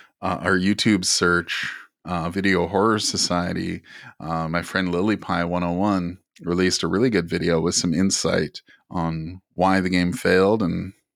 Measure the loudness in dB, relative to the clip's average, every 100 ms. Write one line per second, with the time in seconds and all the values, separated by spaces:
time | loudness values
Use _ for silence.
0 | -20 _ -6 -2 0 2 2 2 2 2
1 | 2 2 2 2 0 -6 -8 -10 -18 _
2 | -8 -6 -4 -2 2 2 2 2 2 2
3 | 0 -2 0 0 -2 -4 -6 -8 -12 -20
4 | -20 -12 -6 -4 -2 -4 -2 -2 0 0
5 | 0 0 -2 -2 0 -2 0 0 0 0
6 | -2 -8 _ -10 -2 2 2 2 0 2
7 | 2 2 0 -2 0 2 2 0 0 0
8 | 0 0 0 -2 -2 -8 -20 _ _ -4
9 | -4 -4 -8 -12 _ 0 2 4 2 2
10 | 2 0 2 4 4 4 0 -2 -6 -12
11 | _